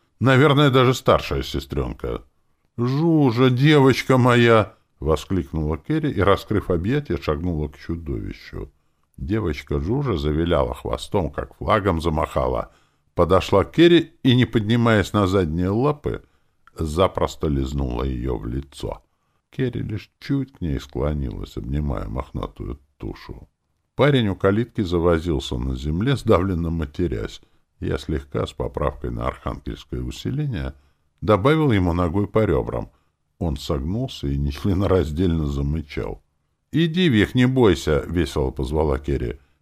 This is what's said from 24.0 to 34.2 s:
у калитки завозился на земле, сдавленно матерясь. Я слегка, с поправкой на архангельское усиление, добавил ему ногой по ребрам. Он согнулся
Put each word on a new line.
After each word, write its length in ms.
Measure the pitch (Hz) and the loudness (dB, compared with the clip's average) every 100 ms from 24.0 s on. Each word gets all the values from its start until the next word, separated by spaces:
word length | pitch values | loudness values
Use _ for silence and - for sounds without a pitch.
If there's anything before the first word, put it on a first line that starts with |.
| 139 135 107 | 2 4 2
у 60 | 87 | 2
калитки 460 | 95 101 117 - | 2 2 0 -4
завозился 760 | 90 87 85 82 85 76 - 64 | -2 2 4 2 2 -2 -4 -6
на 180 | 64 64 | -4 -4
земле, 400 | 73 82 123 135 | -4 -2 0 0
сдавленно 540 | 113 92 95 85 82 | 2 2 2 -2 -2
матерясь. 720 | 82 73 - 85 53 - - _ _ _ - | -4 -6 -4 -4 -4 -8 -12 _ _ _ -10
Я 180 | 92 82 | -6 -6
слегка, 480 | - 76 - - - | -4 -6 -6 -6 -6
с 80 | |
поправкой 580 | - 60 - 69 - 62 | -6 -8 -4 -6 -6 -8
на 160 | 58 62 | -6 -6
архангельское 760 | - - - - - - 62 | -6 -8 -10 -10 -12 -10 -8
усиление, 720 | 62 - - 135 147 95 65 - _ _ _ _ | -8 -8 -6 -6 -4 -4 -6 -10 _ _ _ _
добавил 500 | 85 104 123 160 151 | 0 2 4 2 2
ему 220 | 101 90 | 2 2
ногой 340 | 85 87 95 104 | 2 0 0 -2
по 180 | 110 104 | 0 2
ребрам. 440 | 67 57 60 55 _ _ _ _ - | 0 -2 -4 -8 _ _ _ _ -8
Он 180 | 85 69 | -6 -6
согнулся 720 | - 73 73 107 127 - | -4 -4 -4 -4 -6 -6